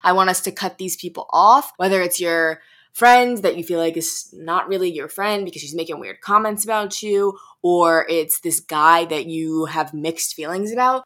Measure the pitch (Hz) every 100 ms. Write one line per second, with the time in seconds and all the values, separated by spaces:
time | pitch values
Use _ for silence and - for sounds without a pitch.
0 | 185 190 185 185 196 - 185 - 185 -
1 | 175 - - 165 202 269 277 - 190 190
2 | 175 175 170 165 160 160 _ _ _ -
3 | 240 247 247 226 180 170 165 170 165 165
4 | 160 - - 190 160 180 - 196 180 151
5 | 147 - 208 202 180 151 143 165 165 147
6 | 98 - - 208 214 214 214 214 202 -
7 | 214 202 202 190 - _ 180 175 165 160
8 | 156 165 156 - 170 160 - 151 160 170
9 | 160 156 165 160 160 160 156 160 151 151
10 | 160 165 - - 151 185 214 240 254 254